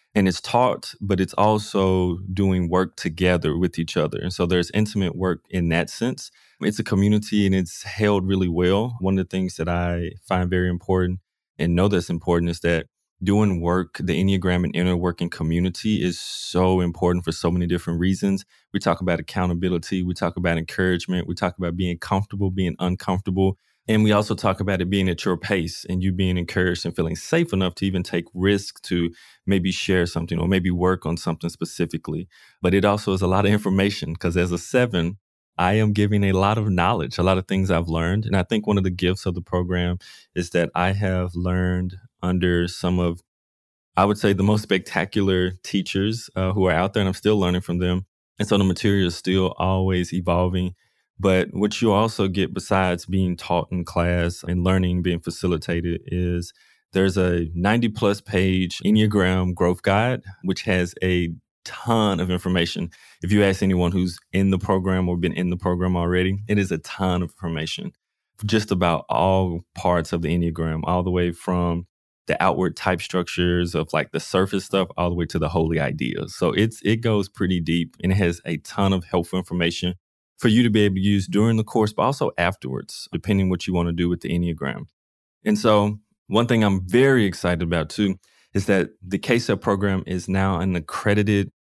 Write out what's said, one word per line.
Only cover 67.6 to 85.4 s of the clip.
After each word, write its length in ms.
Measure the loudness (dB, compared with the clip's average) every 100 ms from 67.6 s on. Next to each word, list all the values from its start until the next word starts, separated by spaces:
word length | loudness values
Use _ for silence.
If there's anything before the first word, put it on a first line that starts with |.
| -6 -8 -10 -14 _ _ _ -10 -2
just 240 | 0 0
about 340 | 2 2 2 0
all 560 | 0 4 4 2 -2 -8
parts 380 | -4 0 0 0
of 100 | -2
the 60 | 0
Enneagram, 540 | 0 0 -2 -4 -4
all 180 | -2 0
the 80 | 0
way 220 | 0 0
from 560 | -2 -4 0 0 -2 -6 _ _ _ -4
the 120 | 0
outward 360 | 2 2 0 -2
type 260 | -2 -2
structures 720 | -2 -4 -2 0 2 2 0
of, 180 | -2 -2
like, 200 | -2 -2
the 80 | -4
surface 440 | -2 0 2 -2
stuff 220 | -2 -2 -2 -2
all 120 | -2
the 60 | -2
way 100 | -2
to 120 | -2
the 80 | -2
holy 320 | 0 0 0
ideas. 560 | -2 -4 -4 -6 -8 -2
So 160 | 0
it's, 280 | 2 0 0
it 140 | -2 0
goes 300 | 2 0 -2
pretty 320 | -4 -2 0
deep 360 | 0 0 -2 -4
and 80 | 0
it 60 | 2
has 220 | 2 0 -6
a 120 | -8
ton 340 | -6 -2 0
of 100 | 0
helpful 380 | 0 -2 -2 -4
information 540 | -4 -2 0 0 -4 -6 _ _ _ _
for 80 | 2
you 160 | 4
to 80 | 4
be 120 | 4
able 120 | 4
to 60 | 4
use 260 | 2 2 2
during 300 | 2 4 2
the 80 |
course, 280 | 0 2 2
but 100 | 2
also 280 | 0 0 -2 0
afterwards, 720 | 0 0 -6 -8 -10 -14 -10
depending 380 | -6 0 2 2
what 160 | 0 -2
you 80 |
wanna 180 | -2 0
do 160 | 0 -2
with 120 | -2
the 100 | -2
Enneagram. 540 | -2 -2 -2 -6 -6 -12 _ _ _ _ _